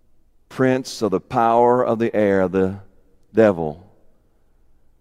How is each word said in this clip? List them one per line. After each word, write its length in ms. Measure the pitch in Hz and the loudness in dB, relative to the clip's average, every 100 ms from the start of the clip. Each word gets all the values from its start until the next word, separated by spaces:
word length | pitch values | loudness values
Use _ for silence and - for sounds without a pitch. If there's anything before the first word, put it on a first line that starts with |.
| _ _ _ _ _ | _ _ _ _ _
prince 520 | - 131 131 131 - | -2 0 0 -6 -6
of 100 | 107 | -4
the 80 | 92 | -4
power 640 | - 127 117 117 120 123 | -4 -2 2 4 4 2
of 160 | 120 113 | 0 -2
the 160 | 113 104 | -2 0
air, 320 | 101 98 92 | 0 0 0
the 320 | 95 95 101 - _ _ _ _ | 0 -2 -4 -18 _ _ _ _
devil. 560 | 113 107 85 78 76 - _ _ _ _ _ _ _ _ _ _ _ | 2 2 2 -6 -10 -20 _ _ _ _ _ _ _ _ _ _ _